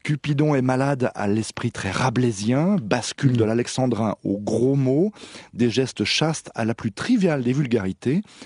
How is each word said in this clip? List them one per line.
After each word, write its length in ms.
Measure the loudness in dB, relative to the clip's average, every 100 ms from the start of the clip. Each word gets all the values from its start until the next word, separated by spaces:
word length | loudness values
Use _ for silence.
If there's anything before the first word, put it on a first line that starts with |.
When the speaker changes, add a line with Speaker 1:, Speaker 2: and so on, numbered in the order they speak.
Speaker 1:
Cupidon 520 | -4 -4 0 0 2 2
est 60 |
malade 500 | 2 2 0 0 -2 -2
à 120 | 0
l'esprit 440 | 0 -2 -4 -6
très 200 | -4 -4
rabelaisien, 840 | 0 0 2 0 0 0 2 2 0
bascule 580 | 0 -2 -2 0 2 2
Speaker 2:
Mm. 0 |
Speaker 1:
de 40 | 2
l'alexandrin 680 | 0 -2 -2 0 0 -2 -2
au 140 | -4 -4
gros 380 | -2 0 2 2
mot, 360 | 2 2 0 -2 -14 -20 -12
des 160 | 0 0
gestes 340 | 2 -2 -2
chastes 480 | -2 0 0 -2 -8 -6
à 100 | -4
la 80 |
plus 180 | -4 -6
triviale 520 | -4 0 2 2 2
des 100 | 0
vulgarités. 680 | 0 0 0 -2 -4 -2 -2 -2 -10